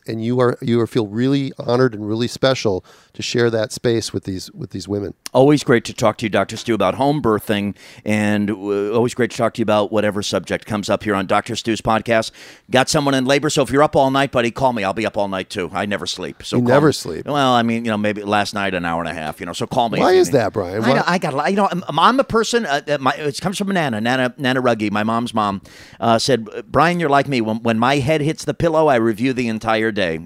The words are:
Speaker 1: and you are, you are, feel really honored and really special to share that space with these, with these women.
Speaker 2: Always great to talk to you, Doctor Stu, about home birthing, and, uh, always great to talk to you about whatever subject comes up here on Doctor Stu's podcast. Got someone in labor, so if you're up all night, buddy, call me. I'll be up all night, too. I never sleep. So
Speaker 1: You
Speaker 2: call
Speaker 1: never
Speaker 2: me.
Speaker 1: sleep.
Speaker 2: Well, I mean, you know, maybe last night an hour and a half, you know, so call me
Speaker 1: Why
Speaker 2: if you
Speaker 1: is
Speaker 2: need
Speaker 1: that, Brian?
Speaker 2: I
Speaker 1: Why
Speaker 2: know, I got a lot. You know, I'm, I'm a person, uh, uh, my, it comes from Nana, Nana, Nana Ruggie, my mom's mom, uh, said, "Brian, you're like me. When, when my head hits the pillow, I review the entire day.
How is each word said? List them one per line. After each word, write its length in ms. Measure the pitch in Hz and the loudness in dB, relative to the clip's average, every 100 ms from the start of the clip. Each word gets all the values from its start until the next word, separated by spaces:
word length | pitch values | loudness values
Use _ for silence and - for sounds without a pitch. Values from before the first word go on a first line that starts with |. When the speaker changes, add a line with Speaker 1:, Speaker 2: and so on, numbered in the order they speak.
| - | -8
Speaker 1:
and 160 | 113 | -4
you 160 | 117 123 | -2 2
are, 180 | 123 127 | 2 2
you 180 | 131 117 | 0 2
are, 60 | 110 | 2
feel 200 | 127 107 | 0 -2
really 440 | 107 131 139 135 - | 0 0 0 -2 -6
honored 380 | - 123 131 104 | -2 2 2 0
and 120 | 104 | -4
really 200 | 110 120 | -2 -2
special 580 | - 135 131 113 92 - - _ | 0 0 2 0 -2 -4 -20 _
to 100 | - | -12
share 260 | - 120 120 | -4 0 2
that 220 | 113 110 | 2 -2
space 420 | - 123 113 - | -2 0 0 -2
with 120 | 98 - | -8 -8
these, 260 | 92 - | -8 -10
with 180 | - 95 | -14 -12
these 180 | 101 92 | -10 -6
women. 280 | 101 98 - - | -6 -6 -10 -2
Speaker 2:
Always 300 | 123 139 151 | 4 6 6
great 200 | - 117 - | 4 2 0
to 80 | |
talk 240 | - 110 - | 0 0 0
to 60 | 110 | 0
you, 40 | |
Doctor 260 | 101 95 113 | 0 -2 -4
Stu, 200 | - 107 | -2 0
about 180 | 95 | 0
home 260 | 95 139 147 | 0 0 0
birthing, 560 | 113 104 - 104 101 - - - - | 2 0 0 -2 -4 -8 -16 -12 -2
and, 460 | 107 104 104 104 | 0 0 0 0
uh, 400 | 104 101 101 101 | -2 -2 -2 0
always 220 | 113 120 - | 2 0 0
great 160 | 117 | -4
to 60 | - | 0
talk 180 | 113 - | -2 -2
to 40 | |
you 40 | |
about 280 | 104 104 101 | 0 2 2
whatever 300 | 107 104 101 | 0 0 -2
subject 460 | 98 98 82 90 - | -2 -4 -2 -6 -4
comes 240 | 107 101 | -6 -2
up 120 | 101 | -2
here 120 | 107 98 | 0 -2
on 100 | 92 | 0
Doctor 300 | 104 - 110 | -2 -2 -6
Stu's 260 | - 110 | -4 -2
podcast. 480 | - 110 113 113 113 - - - - | 0 0 2 0 0 -8 -20 -20 -2
Got 180 | 123 131 | 0 2
someone 280 | 156 143 135 | 0 0 0
in 100 | 127 | 2
labor, 240 | 143 147 | 2 0
so 140 | - | 0
if 80 | 117 | 0
you're 100 | 135 | 2
up 140 | 151 160 | 4 4
all 160 | 135 | 2
night, 200 | 135 139 | 2 0
buddy, 200 | 127 117 | 0 -2
call 220 | - 135 | 0 -2
me. 100 | 120 | 0
I'll 100 | 95 | -2
be 140 | 98 104 | -2 -2
up 100 | 107 | -2
all 100 | 101 | -2
night, 220 | 95 92 | -4 -6
too. 220 | 104 85 | -6 -6
I 140 | 87 104 | -4 -4
never 180 | 98 90 | -4 -6
sleep. 380 | - 80 - | -8 -10 -12
So 140 | - - | -4 0
Speaker 1:
You 40 | |
Speaker 2:
call 80 | 120 | 4
Speaker 1:
never 180 | 135 151 | 4 4
Speaker 2:
me. 60 | |
Speaker 1:
sleep. 320 | - 92 80 - | 2 -4 -8 -4
Speaker 2:
Well, 280 | 143 131 | 0 2
I 100 | 123 | 2
mean, 200 | 117 117 | 2 -2
you 60 | 117 | -2
know, 80 | 107 | -2
maybe 240 | 104 104 | -2 -2
last 300 | 101 104 98 | 0 0 0
night 220 | 104 98 90 | -2 -4 -2
an 100 | 85 | -2
hour 160 | 85 | -2
and 80 | 82 | -4
a 40 | |
half, 260 | 80 78 - | -6 -8 -10
you 80 | 87 | -10
know, 60 | |
so 120 | 92 120 | -8 -4
call 240 | 131 117 | 0 0
me 100 | - | 2
Speaker 1:
Why 120 | - | 2
Speaker 2:
if 40 | 185 | 4
you 60 | |
Speaker 1:
is 60 | 349 | 4
Speaker 2:
need 100 | 135 | 2
Speaker 1:
that, 140 | 101 | 2
Brian? 300 | 107 87 101 | -2 -4 -2
Speaker 2:
I 40 | 214 | 2
Speaker 1:
Why 80 | 139 | 2
Speaker 2:
know, 60 | 165 | 2
I 100 | 180 | 0
got 160 | 170 | -2
a 20 | 135 | -2
lot. 120 | 156 | -2
You 60 | 202 | 0
know, 100 | 196 | 0
I'm, 120 | 175 180 151 | -2 -4 4
I'm 200 | 190 262 | 4 4
a 40 | |
person, 440 | - 226 214 233 190 | 2 0 0 0 0
uh, 140 | 143 143 | -2 0
uh, 100 | 143 | -2
my, 140 | 131 | 0
it 280 | 143 151 - | -2 -4 -4
comes 160 | 180 185 | -4 -4
from 120 | 196 | -2
Nana, 300 | 190 147 107 | 0 0 0
Nana, 360 | 117 131 127 117 | 0 0 0 -2
Nana 240 | 127 127 | -2 2
Ruggie, 300 | 127 113 107 | 2 2 0
my 120 | 104 | 0
mom's 300 | 110 113 120 | 0 -2 -2
mom, 300 | 113 104 98 - - - - | -2 -2 -2 -8 -20 -20 -4
uh, 200 | 117 113 | 2 2
said, 280 | - 120 107 110 110 | 2 0 -2 -12 -2
"Brian, 280 | 135 160 175 | 2 2 2
you're 100 | 156 | 2
like 180 | 139 135 | 2 2
me. 140 | 131 | 0
When, 160 | 110 113 | 0 -2
when 160 | 117 110 | 0 0
my 180 | 120 143 | 2 0
head 240 | 127 160 | 0 0
hits 240 | 147 156 - | 0 -4 -6
the 80 | |
pillow, 340 | 135 170 160 156 | -2 0 2 4
I 80 | 123 | 4
review 380 | 113 104 131 | 2 0 0
the 140 | 127 120 | 0 -2
entire 440 | 110 113 110 110 | -4 0 0 0
day. 340 | 104 90 82 | 0 -2 -2